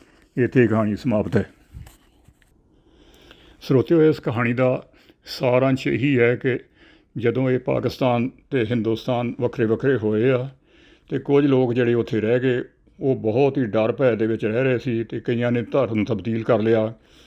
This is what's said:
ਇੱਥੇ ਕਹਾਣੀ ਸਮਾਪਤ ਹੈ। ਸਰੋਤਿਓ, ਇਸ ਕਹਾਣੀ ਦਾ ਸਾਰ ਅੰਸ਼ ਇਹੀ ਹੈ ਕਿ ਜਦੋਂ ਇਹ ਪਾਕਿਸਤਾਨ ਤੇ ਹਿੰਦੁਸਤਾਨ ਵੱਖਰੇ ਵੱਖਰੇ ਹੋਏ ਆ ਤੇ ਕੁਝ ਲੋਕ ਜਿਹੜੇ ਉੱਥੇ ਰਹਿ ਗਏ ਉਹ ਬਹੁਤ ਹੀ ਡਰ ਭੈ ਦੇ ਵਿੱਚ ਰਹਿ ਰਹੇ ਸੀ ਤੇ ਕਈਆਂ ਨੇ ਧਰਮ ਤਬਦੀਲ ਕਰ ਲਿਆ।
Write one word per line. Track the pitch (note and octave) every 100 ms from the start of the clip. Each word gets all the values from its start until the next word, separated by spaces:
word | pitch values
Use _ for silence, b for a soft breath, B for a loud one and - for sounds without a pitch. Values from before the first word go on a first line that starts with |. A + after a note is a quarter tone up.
| b b b -
ਇੱਥੇ | A#2+ C#3 A#2
ਕਹਾਣੀ | A2 G#2+ G2
ਸਮਾਪਤ | C3+ G#2+ F#2+ G#2
ਹੈ। | F#2+ - _ - - - _ _ _ _ _ _ _ _ _ b b b b b b b
ਸਰੋਤਿਓ, | - C3+ A#2 E3+
ਇਸ | D#3 C#3
ਕਹਾਣੀ | - A#2 A#2+
ਦਾ | A#2+ B2+ B2+ - b b b -
ਸਾਰ | - B2+ B2+ C3+
ਅੰਸ਼ | C3 D3
ਇਹੀ | B2+ C#3+ C3+
ਹੈ | A#2 A#2+
ਕਿ | C3+ B2 - b b b b -
ਜਦੋਂ | A2+ A#2 C3
ਇਹ | B2+
ਪਾਕਿਸਤਾਨ | C3 B2+ B2+ - C3 A#2+ B2 - -
ਤੇ | C3+ G#2+
ਹਿੰਦੁਸਤਾਨ | A#2+ A2 A2+ - A#2+ A#2+ -
ਵੱਖਰੇ | A#2+ - A2
ਵੱਖਰੇ | A2 C3+ B2
ਹੋਏ | G#2+ G#2+ B2
ਆ | B2+ C3 - b b b b b
ਤੇ | C#3+
ਕੁਝ | - C#3+ C#3+
ਲੋਕ | C3 B2+
ਜਿਹੜੇ | A#2 A#2+
ਉੱਥੇ | A#2+ A2+ A2
ਰਹਿ | G#2+ B2
ਗਏ | C3 B2 - _ _ -
ਉਹ | C#3+ A#2+
ਬਹੁਤ | G#2+ A2 C#3 C#3
ਹੀ | A#2+
ਡਰ | A2 A2+
ਭੈ | A#2+ C3 A2
ਦੇ | A2
ਵਿੱਚ | A2 A2+
ਰਹਿ | A2
ਰਹੇ | C3+ B2
ਸੀ | C3 A2+
ਤੇ | A#2 B2
ਕਈਆਂ | A#2+ A#2+ A#2+
ਨੇ | A#2+
ਧਰਮ | A2+ C#3+ A#2+ A2+ G2+
ਤਬਦੀਲ | G#2+ G2+ A2+
ਕਰ | A2+ A2+
ਲਿਆ। | A2 A2+ A2 A2+ b b